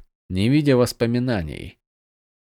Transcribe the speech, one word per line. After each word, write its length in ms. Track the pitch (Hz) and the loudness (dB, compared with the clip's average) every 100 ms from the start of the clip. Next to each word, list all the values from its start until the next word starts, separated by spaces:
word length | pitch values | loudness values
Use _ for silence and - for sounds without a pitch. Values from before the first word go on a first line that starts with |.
| - _ - | -20 _ -8
не 200 | 92 110 | -2 2
видя 280 | 147 143 127 | 2 4 2
воспоминаний. 1000 | 120 - 117 120 127 110 78 50 - - _ _ _ _ _ _ _ | 2 0 -2 -2 -2 -2 -4 -10 -14 -18 _ _ _ _ _ _ _